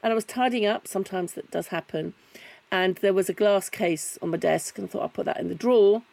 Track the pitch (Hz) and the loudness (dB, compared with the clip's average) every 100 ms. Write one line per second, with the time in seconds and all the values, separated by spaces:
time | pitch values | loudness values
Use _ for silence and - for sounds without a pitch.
0 | 226 226 208 - 247 240 208 220 - 190 | 2 0 -2 0 0 2 0 0 -4 -6
1 | 190 185 175 - - 170 170 170 - 160 | -4 -4 -4 -8 -6 -6 -4 -6 -6 -6
2 | 160 - _ - - - _ 190 185 180 | -6 -10 _ -20 -20 -20 _ 0 0 2
3 | 196 190 185 175 208 202 - - 180 160 | 2 2 0 2 4 4 0 -2 0 0
4 | - - 170 165 170 160 - - 190 - | -4 -8 -4 0 2 0 -2 -10 -8 -6
5 | - - 196 - - - 233 247 202 214 | -6 -4 -6 -4 -6 -4 2 6 6 4
6 | - | 0